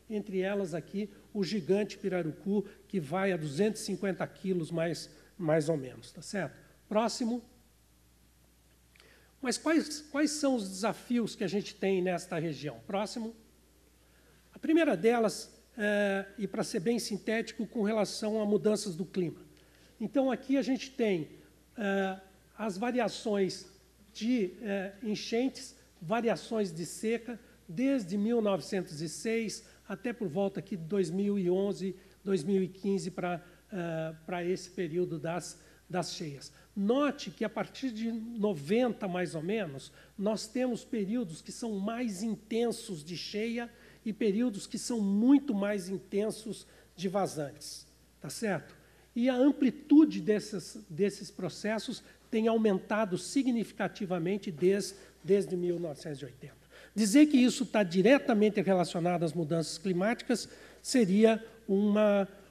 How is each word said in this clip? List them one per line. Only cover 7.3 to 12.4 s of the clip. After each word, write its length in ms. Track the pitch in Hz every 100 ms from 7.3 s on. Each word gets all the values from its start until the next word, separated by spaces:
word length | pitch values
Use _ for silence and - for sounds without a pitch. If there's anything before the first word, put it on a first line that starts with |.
| 240 - - _ _ _ _ _ _ _ _ _ _ _ _ _ - - - _ _
Mas 180 | 254 -
quais, 440 | 302 320 - - -
quais 220 | 277 302
são 240 | - 277 254
os 120 | 190
desafios 680 | 185 214 - - 240 214 -
que 80 |
a 40 | 190
gente 280 | 196 - -
tem 260 | 190 190
nesta 380 | 180 175 -
região? 400 | 170